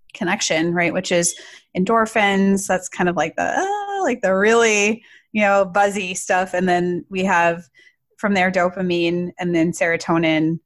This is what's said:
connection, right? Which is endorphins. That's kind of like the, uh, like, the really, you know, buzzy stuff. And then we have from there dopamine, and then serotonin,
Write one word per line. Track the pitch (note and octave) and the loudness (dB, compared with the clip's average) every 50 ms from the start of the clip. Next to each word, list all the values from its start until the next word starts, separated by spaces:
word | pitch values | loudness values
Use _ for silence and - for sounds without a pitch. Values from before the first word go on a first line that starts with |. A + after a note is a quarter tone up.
| _ - - | _ -20 -10
connection, | - G3+ F3 G3 G3+ - - E3+ D#3+ D#3+ E3+ E3+ | -6 -4 -2 -2 -2 -2 -2 0 0 0 0 0
right? | F3 E3+ E3 - | 0 0 0 -2
Which | F#3 F#3 - F#3 | -4 -2 0 0
is | F3 E3+ E3+ - - - - - - _ _ _ | 0 0 0 -4 -6 -14 -20 -20 -20 _ _ _
endorphins. | F3 F#3 - A3+ A3+ A3 A3 - A3+ G#3 G3 G3 F#3+ G3 G3 G3 F#3+ G3 | -2 0 2 2 2 0 0 0 0 2 2 2 2 2 2 2 0 0
That's | - F#3 F3+ F#3 - | -2 -2 -2 -4 -8
kind | - - F3+ F3+ | -6 -2 -2 0
of | F3 | 0
like | D#3 D3+ D#3+ - | 0 -2 -2 -2
the, | - - - - - | -4 -4 -2 -2 -2
uh, | F#4 G4 G4+ G#4 G4+ G4+ G4+ G4 F#4+ | -2 -2 -4 -6 -6 -6 -4 -4 -2
like, | C#4+ B3 B3 - | -2 -2 -2 0
the | F#3 F#3+ | 0 0
really, | F#3+ G3+ A3 A#3 A#3 A#3 A3+ G#3+ G#3 G3+ G#3 A3 A3+ - - - - _ _ - | 2 2 4 4 4 4 4 2 2 2 0 0 -4 -8 -16 -20 -20 _ _ -2
you | G#3+ | 0
know, | G#3 G3+ G3 G3 G3 | 2 4 4 4 2
buzzy | F#3 F3 G3+ G3+ G3+ F#3+ G#3 F#3+ F3+ F#3 | 2 2 2 2 2 2 -2 -6 -6 -8
stuff. | - - - F#3+ F#3 F#3+ F#3+ - | -8 -2 0 0 0 0 0 -2
And | F3+ F#3 F#3 | -2 0 2
then | F3 F3 F3 F3+ F3 F3 - - | 2 2 2 0 -2 -4 -6 -6
we | G3 F#3 F#3 | -6 -4 0
have | G3 F#3 E3+ E3+ E3+ E3+ F3 F3 - _ _ _ _ _ _ _ _ _ | 2 2 4 2 2 0 -2 -8 -16 _ _ _ _ _ _ _ _ _
from | - - G3+ G3+ | -6 -2 0 0
there | F#3+ F3+ F#3 | 2 2 2
dopamine, | F#3 F#3 F3 F3+ F3+ G3 F#3 F3+ F3 F3 E3+ E3+ F3 F3 F3+ F3 - - | 2 2 0 0 -2 -4 -2 -2 0 0 0 0 0 -2 -4 -6 -8 -6
and | F#3 F3 F3 | -4 -2 0
then | E3 D#3+ F3 E3 | 0 0 0 0
serotonin, | - F#3 E3+ E3 E3 - - E3+ E3 E3 D#3+ D#3 D#3 D#3+ D#3+ E3 D#3+ - | 0 0 0 0 -2 -2 -2 0 0 2 2 2 2 0 0 -2 -4 -8